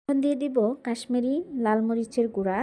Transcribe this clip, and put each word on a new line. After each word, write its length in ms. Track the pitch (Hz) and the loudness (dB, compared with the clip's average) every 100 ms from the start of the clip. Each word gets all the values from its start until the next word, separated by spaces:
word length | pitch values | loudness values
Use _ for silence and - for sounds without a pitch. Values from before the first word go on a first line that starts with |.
এখন 160 | - 277 | 0 0
দিয়ে 120 | 277 277 | 2 0
দিব 140 | 285 262 214 277 - | 0 2 2 0 -6
কাশ্মীরি 480 | 233 - 247 240 285 359 277 | -6 -2 0 0 -2 -4 -2
লাল 140 | 226 220 226 | 2 2 2
মরিচের 400 | 233 226 - 226 220 | 0 -2 0 0 0
গুঁড়া 220 | 190 190 | 0 0